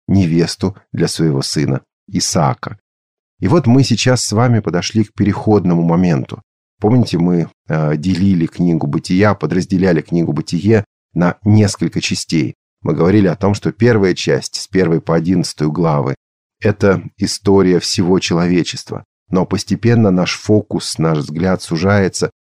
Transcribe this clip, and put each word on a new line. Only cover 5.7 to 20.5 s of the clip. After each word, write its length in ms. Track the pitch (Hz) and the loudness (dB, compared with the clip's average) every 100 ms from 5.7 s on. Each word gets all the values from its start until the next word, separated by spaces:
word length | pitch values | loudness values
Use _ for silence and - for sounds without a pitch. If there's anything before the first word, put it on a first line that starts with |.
| 85 | 0
моменту. 600 | 85 85 90 69 57 - _ _ _ _ | 2 2 2 0 -4 -14 _ _ _ _
Помните, 380 | 104 123 - 85 | 2 2 2 0
мы, 320 | 87 87 82 _ - | 0 0 -2 _ -6
э, 280 | 78 76 78 | -2 -2 -2
делили 500 | 90 87 98 87 82 | -2 0 2 2 -2
книгу 400 | - 87 80 73 | -2 0 0 -2
"Бытия", 480 | 76 - 92 104 | -4 -2 0 2
подразделяли 680 | 95 76 90 - 92 92 80 | 0 -2 -4 -2 0 2 0
книгу 300 | - 85 78 | -2 -4 -2
"Бытие" 520 | 76 - 85 101 110 - _ _ | -4 -6 -4 2 0 0 _ _
на 240 | 82 87 - | -2 -2 0
несколько 580 | 104 107 101 - 85 85 | 2 4 2 0 -4 -4
частей. 520 | - 90 - 78 64 - _ _ | -6 -6 -4 -4 -4 -8 _ _
Мы 100 | - | -6
говорили 360 | 78 87 104 92 | 0 2 4 2
о 80 | 76 | 0
том, 180 | 98 | -2
что 180 | 101 80 | 0 -4
первая 420 | - 117 110 92 | 0 2 4 2
часть, 420 | 82 - 65 - - | 0 -2 -2 -4 -14
с 100 | - | -4
первой 340 | 92 85 82 | 0 0 0
по 140 | - | 0
одиннадцатую 560 | 82 82 87 76 - 76 | -2 0 0 -2 -4 -4
главы — 440 | 82 82 73 65 - _ _ _ _ | -2 -2 0 -4 -8 _ _ _ _
это 420 | 104 - 101 92 - - | -4 0 0 0 -4 -6
история 600 | 98 - 101 98 92 85 | -6 -2 2 4 4 2
всего 400 | - 101 87 92 | 0 -2 0 0
человечества. 880 | - 85 87 90 80 - - - - _ _ | 0 0 2 0 -2 -8 -12 -16 -16 _ _
Но 160 | 92 87 | -2 -2
постепенно 640 | 98 - 95 117 117 104 | -4 -4 -2 2 2 4
наш 260 | 90 87 - | 2 -2 -4
фокус, 640 | - | 0